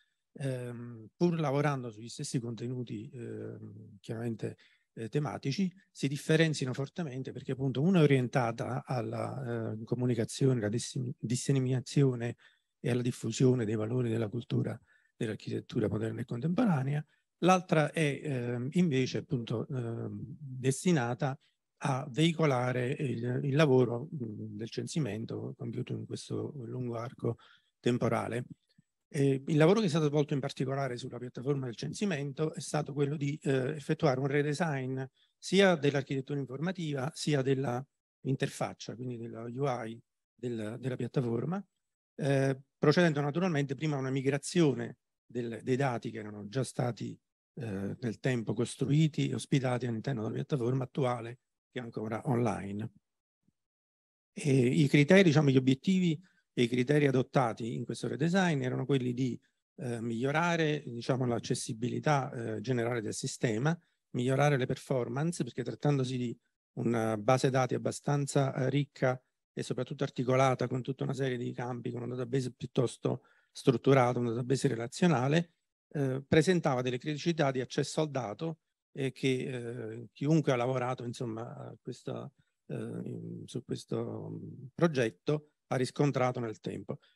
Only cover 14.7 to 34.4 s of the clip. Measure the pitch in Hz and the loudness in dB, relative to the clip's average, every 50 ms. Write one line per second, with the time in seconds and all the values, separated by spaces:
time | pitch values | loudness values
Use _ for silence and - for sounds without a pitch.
14.7 | 110 - _ _ _ _ _ _ _ - 123 110 104 - - 117 113 110 107 - | -4 -10 _ _ _ _ _ _ _ -6 -4 -4 -4 -6 -8 -6 -6 -6 -6 -4
15.7 | - 120 107 98 107 107 110 110 113 117 117 - 120 117 127 165 180 240 254 208 | -2 0 0 0 0 -2 -2 -4 -4 -6 -6 -6 -6 -4 -2 0 2 4 4 4
16.7 | 165 131 131 139 147 147 - _ _ _ _ _ _ - 165 180 185 185 180 - | 4 2 2 0 -2 -2 -4 _ _ _ _ _ _ 2 4 4 4 4 4 2
17.7 | 160 156 147 - - 165 156 143 135 - - 151 135 123 120 120 123 120 123 131 | 2 4 2 2 2 0 0 0 0 -2 -4 -4 -4 -2 -2 -2 -4 -4 -4 0
18.7 | - 180 180 170 131 131 127 120 - 110 - - 139 120 113 - 123 110 - - | 2 2 4 4 4 2 2 2 0 -4 -4 -2 -4 -4 -2 -2 -4 -4 -4 -4
19.7 | 143 127 117 117 113 117 113 107 104 104 - 113 156 - 147 131 127 131 120 135 | -6 -6 -4 -4 -6 -6 -6 -6 -8 -8 -10 -10 -12 -12 -12 -12 -8 -2 0 0
20.7 | 135 - - 180 175 139 117 120 120 - 147 - - - _ _ _ _ _ _ | 0 2 2 2 4 4 2 0 -2 -2 -2 -4 -4 -6 _ _ _ _ _ _
21.7 | _ - - 143 131 127 143 151 113 143 160 170 160 160 160 147 131 123 123 127 | _ -6 -2 -2 -2 -2 -4 -4 2 4 4 4 4 4 4 4 4 4 2 2
22.7 | 127 127 123 123 147 - 156 123 113 117 120 123 123 139 143 139 131 151 165 143 | 0 0 0 -2 -2 -2 -2 -2 -2 -2 -2 -2 -2 -2 0 2 4 6 6 8
23.7 | 127 127 127 113 120 117 - - 175 139 117 110 107 107 110 110 107 104 113 113 | 8 6 6 4 2 -4 -6 -6 -8 -8 -6 -6 -8 -8 -10 -8 -8 -8 -8 -8
24.7 | - 123 117 117 - 170 139 104 101 110 113 - 107 107 113 131 139 - 123 120 | -6 -6 -6 -4 -2 -2 -2 -2 -2 -6 -6 -6 -8 -8 -8 -8 -10 -8 -8 -8
25.7 | 107 117 120 - - 110 113 - - - - - 113 107 107 - 147 143 117 117 | -6 -6 -6 -6 -6 -8 -8 -8 -10 -10 -8 -6 -6 -6 -6 -6 -8 -10 -10 -8
26.7 | 123 127 123 120 117 113 117 120 - - - 120 120 - - - _ _ _ _ | -8 -6 -6 -6 -6 -6 -8 -8 -8 -6 -4 -4 -4 -6 -10 -20 _ _ _ _
27.7 | _ _ - 120 123 117 127 113 113 110 104 98 110 120 127 - - _ _ _ | _ _ 2 2 2 4 2 2 2 0 -2 -2 -4 -6 -6 -8 -14 _ _ _
28.7 | _ _ _ _ _ _ _ _ - 147 139 139 135 135 135 - 165 147 156 165 | _ _ _ _ _ _ _ _ 0 2 4 4 4 2 0 2 6 8 8 8
29.7 | 208 226 220 160 139 165 156 143 139 151 147 - 151 135 123 139 - - 139 131 | 8 6 4 4 4 2 2 4 4 2 2 2 0 -2 -2 -4 -4 -2 -2 -2
30.7 | 135 139 139 127 123 117 131 120 117 120 120 127 - 139 120 139 143 139 131 123 | -2 -2 -2 -4 -4 -6 -8 -8 -10 -10 -10 -10 -10 -6 -2 -2 0 0 -2 -6
31.7 | 107 - 135 147 151 - 208 202 165 139 143 143 131 - 156 156 - 170 - - | -6 -6 -8 -6 -4 -2 -2 -2 -2 -2 -4 -4 -4 -2 -4 -4 -4 -6 -8 -4
32.7 | - 151 147 - 131 147 143 139 151 156 143 139 147 - - 151 135 131 127 139 | -2 -2 -2 -2 -2 0 0 0 0 -2 -2 -4 -4 -2 0 0 2 2 2 -2
33.7 | 156 151 - - 156 - 165 147 127 127 139 135 139 147 | -4 -4 -2 -2 0 2 2 2 2 2 0 0 2 2